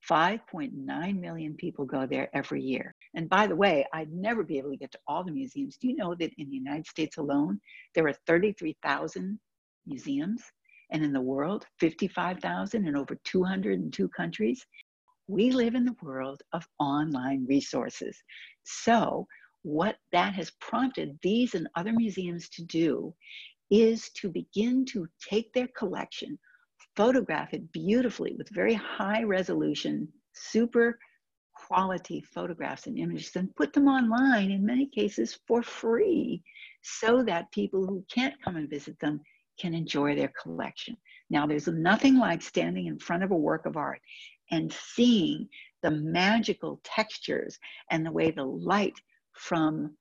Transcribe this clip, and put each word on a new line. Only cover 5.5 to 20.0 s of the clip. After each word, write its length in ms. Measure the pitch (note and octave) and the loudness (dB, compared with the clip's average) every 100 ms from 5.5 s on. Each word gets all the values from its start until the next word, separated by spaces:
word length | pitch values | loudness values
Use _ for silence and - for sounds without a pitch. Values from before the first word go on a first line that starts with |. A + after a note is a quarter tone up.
| C#3+ C#3 - | -6 -8 -4
Do 100 | B3+ | -2
you 80 | C4 | -2
know 200 | F#3 F3 | -2 -2
that 160 | D#3+ - | -4 -6
in 100 | C#3+ | -8
the 60 | C#3 | -6
United 320 | C3 D3 D#3+ | -6 -6 -8
States 300 | - D3 - | -4 -4 -4
alone, 440 | C#3+ C#3+ D3+ G3+ _ - - | -2 0 0 -2 _ -20 -4
there 140 | - D#3 | 0 2
are 60 | C#3 - | 0 2
thirty-three 520 | E3 G#3 G3 D#3+ D3 | 4 4 0 -6 -6
thousand 580 | D#3 C#3 D#3 F#3+ F#3 G#3+ _ _ _ _ - | -2 -2 -2 -6 -6 -8 _ _ _ _ -10
museums? 560 | C3 D3 C#3 E3 A#3 - _ _ - _ | -10 -4 -4 -2 -4 -8 _ _ -20 _
And 120 | D#3 | -2
in 100 | D3+ | 0
the 80 | C#3 | 0
world, 460 | B2+ C3+ D3 G#3 - _ | 0 0 0 -2 -6 _
fifty-five 600 | E3 D#3+ F#3+ - F3 F#3 | 0 2 -2 0 -2 -2
thousand 480 | F#3 F3 G3 A3+ F#3 | -4 -4 -2 -2 0
in 80 | C#3+ | 0
over 240 | C#3 - | -4 -8
two 200 | - F#3 | -2 2
hundred 360 | F#3 F#3+ G3 F3+ | 2 0 0 0
and 140 | D#3+ | -2
two 160 | - F#3 | -2 -4
countries? 560 | - E3 E3 G#3+ B3+ - - - _ _ _ - | -2 -6 -2 -2 -2 -8 -20 -20 _ _ _ -6
We 240 | F#3+ A#3+ | 2 4
live 240 | B3+ A#3 A#3 | 4 2 2
in 100 | B3 | 0
the 100 | A#3 | 0
world 400 | D#3 C3 C3 C#3 - | -8 -6 -6 -8 -8
of 140 | E3+ E3 _ | -8 -8 _
online 680 | D3 C#3+ D#3 C#3 B2+ C#3 B2+ | 0 2 0 -2 -2 -2 2
resources. 720 | C#3 C#3 C3+ A#2 - - - _ - - _ | 2 2 -4 -4 -6 -10 -10 _ -20 -20 _
So 640 | - - - A#3 F3 - G3 - - _ | -14 -4 2 4 4 -2 -8 -14 -20 _
what 360 | E3+ D3+ E3 - | -4 0 0 -2